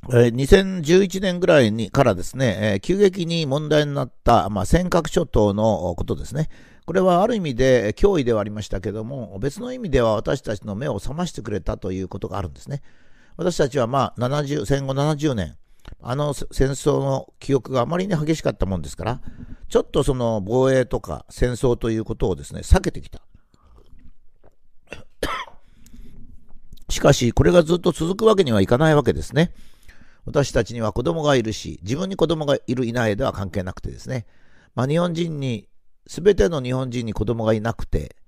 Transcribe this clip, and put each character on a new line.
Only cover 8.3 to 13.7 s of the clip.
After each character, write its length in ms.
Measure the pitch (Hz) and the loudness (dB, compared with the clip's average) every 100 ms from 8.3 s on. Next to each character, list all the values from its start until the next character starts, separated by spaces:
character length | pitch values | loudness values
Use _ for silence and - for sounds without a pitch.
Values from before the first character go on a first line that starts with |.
は 80 | 110 | 0
あ 40 | |
り 60 | 104 | 0
ま 120 | 104 | -6
し 80 | 101 | -6
た 100 | 98 | -6
け 100 | 107 | -6
ど 140 | 104 | -8
も、 340 | 113 139 107 98 | -8 -10 -12 -6
別 220 | 131 - | -6 -6
の 100 | 240 | -12
意 80 | 254 | -8
味 120 | 214 | 0
で 100 | 131 | 2
は 140 | 113 | 4
私 260 | 107 113 143 | 2 0 -4
た 160 | - 104 | -4 -8
ち 60 | |
の 120 | 110 | -6
目 140 | 101 147 | -6 -6
を 100 | 101 | -6
覚 140 | 110 | -6
ま 140 | 147 175 | -6 -6
し 60 | |
て 100 | - | -6
く 80 | 107 | -8
れ 100 | 101 | -6
た 160 | 82 110 | -4 -6
と 160 | 98 | -6
い 80 | 95 | -6
う 80 | 92 | -6
こ 100 | 101 | -8
と 80 | 107 | -8
が 100 | 101 | -6
あ 40 | |
る 60 | 80 | -8
ん 60 | |
で 60 | 71 | -10
す 100 | - | -12
ね。 120 | 143 - - - - _ - | -12 -12 -20 -20 -20 _ -4
私 220 | 175 175 | -4 0
た 100 | |
ち 100 | 147 | 0